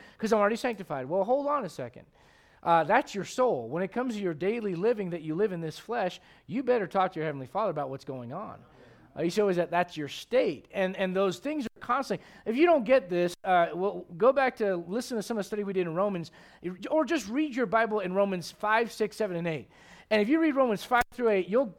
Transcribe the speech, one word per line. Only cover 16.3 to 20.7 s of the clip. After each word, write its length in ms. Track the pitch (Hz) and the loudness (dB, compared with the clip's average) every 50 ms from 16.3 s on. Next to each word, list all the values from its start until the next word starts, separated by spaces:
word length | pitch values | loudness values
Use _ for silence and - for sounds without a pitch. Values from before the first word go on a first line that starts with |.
| - - - - - - - 175 185 180 202 - | -14 -20 -20 -20 -18 -12 -10 -10 -10 -8 -6 0
or 140 | - 311 311 | 0 2 2
just 240 | 226 339 302 208 190 | 2 0 -2 -2 -2
read 260 | 220 277 311 302 233 | -2 -2 -2 -2 -2
your 120 | 240 247 | -2 -2
Bible 340 | 185 180 226 226 220 214 214 | 0 2 2 2 2 0 -2
in 140 | 196 180 185 | -2 -2 0
Romans 380 | 196 202 202 190 180 156 - - | 0 2 2 0 -4 -6 -8 -12
five, 400 | - - 208 214 226 240 226 - | -6 0 2 2 2 2 0 -2
six, 240 | - 220 202 - | -4 -4 -4 -2
seven, 200 | - 220 196 180 | -4 -4 -2 -2
and 100 | 170 170 | -4 -4
eight. 220 | 170 160 143 104 - _ - - - - - - - | -4 -4 -6 -8 -14 _ -20 -20 -20 -20 -14 -6 0
And 120 | 214 214 208 | 2 2 2
if 60 | 214 | 4
you 120 | 294 320 | 2 2
read 140 | 330 311 269 | 2 2 4
Romans 300 | 269 269 247 | 2 2 2